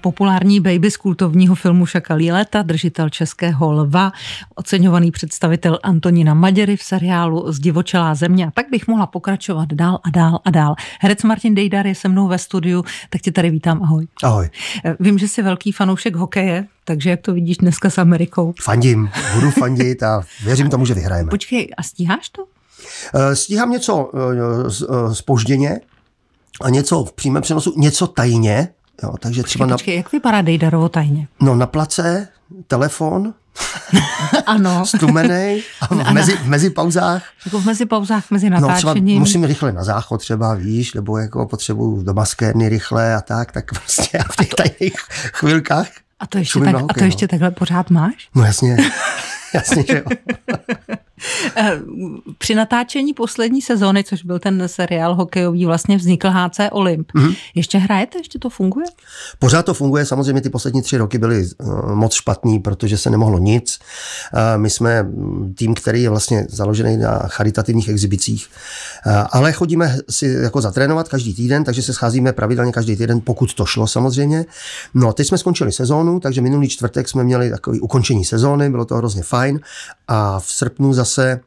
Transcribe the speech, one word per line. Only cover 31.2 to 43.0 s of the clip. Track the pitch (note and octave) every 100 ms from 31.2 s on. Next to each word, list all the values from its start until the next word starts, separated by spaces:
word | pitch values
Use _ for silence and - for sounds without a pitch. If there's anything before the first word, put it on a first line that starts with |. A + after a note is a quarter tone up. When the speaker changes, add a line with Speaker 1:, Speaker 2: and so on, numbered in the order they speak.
| D3 _
Speaker 2:
No, | C3+ A#2+
na | B2
place, | D3+ D#3 - E3+ F3+ G3+ _ _ F#3+ -
telefon, | B2 D3 - D#3 F3+ G#3 - _ - - - - G3
Speaker 1:
<laughs> | D3 - D#3 D4+ D4
Ano. | A3 F#3+ F3 F#3
Speaker 2:
stlumenej | G#3+ D#3 D#3 E3 F3 G3 G#3 A3 -
a | C3
v |
Speaker 1:
Ano. | E3+ C3+
Speaker 2:
mezi-, | C#3+ D#3 G3
v | C3
mezipauzách. | C#3+ F3+ E3 E3 E3+ F3+ F3 - _ F#3+
Speaker 1:
Jako | G#3
v | G3
mezipauzách, | A3 A#3 A3 G3+ A3 -
mezi | G3+ G3+
Speaker 2:
No, | F3+
třeba | C#3
Speaker 1:
natáčením. | F3+ D#3 D#3 F#3+ G3+
Speaker 2:
musím | D3 F3
rychle | D#3+ D3+ C#3+
na | F#2
záchod | F#2 G#2 - A2+
třeba, | - A2+ A2+
víš, | G#2+ F#2+ A2 B2
nebo | A2+ G2+ A2
jako | A2 A#2 A#2
potřebuju | A2 - G#2+ A2+ G#2
do | F#2
maskény | G2 G#2+ - A2+ A2+ A2
rychle | G#2+ - A2+